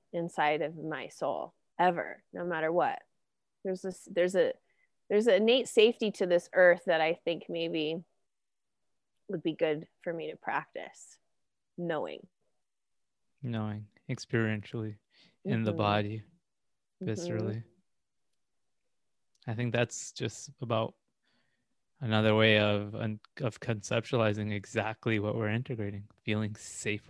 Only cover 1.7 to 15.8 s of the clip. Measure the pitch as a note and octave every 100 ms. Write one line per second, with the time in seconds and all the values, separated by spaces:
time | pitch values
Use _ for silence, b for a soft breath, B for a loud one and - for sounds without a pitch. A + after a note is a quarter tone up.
1.7 | - F3+ F3 - - _ F#3 F3 D#3+ D#3+
2.7 | F3 C3+ - _ _ _ _ _ _ F#3+
3.7 | F#3 F#3+ F#3 - F#3 F3+ F#3 D3 - _
4.7 | _ _ _ - G#3 A#3 F#3+ A3 C4 -
5.7 | - A3 - G#3+ - F3+ F3 - - F3+
6.7 | F3 - D#3+ D#3+ E3+ - D#3+ - E3+ E3
7.7 | E3 D3+ E3 - _ _ _ _ _ _
8.7 | _ _ _ _ _ - F3+ E3 D3+ D#3+
9.7 | D3+ E3 _ F3+ E3 D3+ E3+ - C#3+ D#3
10.7 | - - - - - _ _ _ _ _
11.7 | - E3+ D#3 E2+ D2 - _ _ _ _
12.7 | _ _ _ _ _ _ - C3 A2+ G#2+
13.7 | G#2+ G#2 _ - B2 - B2 A2 G#2+ -
14.7 | A#2+ A2 G2+ _ b b b F#3+ A#2 A2+
15.7 | E3